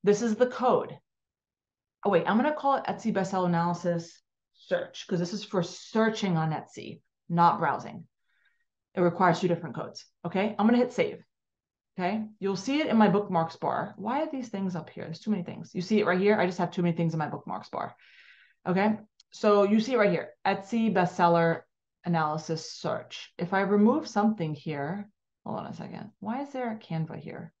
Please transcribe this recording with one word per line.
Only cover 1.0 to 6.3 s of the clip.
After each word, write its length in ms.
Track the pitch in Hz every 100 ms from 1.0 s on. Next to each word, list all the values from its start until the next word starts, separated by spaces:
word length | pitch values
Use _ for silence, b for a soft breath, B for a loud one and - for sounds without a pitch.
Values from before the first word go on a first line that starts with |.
| _ _ _ _ _ _ _ _ _ _ 202
Oh, 60 |
wait, 120 | 185 -
I'm 100 | 208
gonna 160 | 285
call 220 | 302 277 269
it 100 | -
Etsy 260 | 208 226
Bestseller 360 | 196 190 190 180
Analysis 720 | 170 170 170 180 170 165 - _ _ _
Search, 520 | _ - 175 - - -
'cause 140 | 175
this 140 | 170
is 100 | 208
for 180 | - 196
searching 760 | 170 - - 226 220 214 202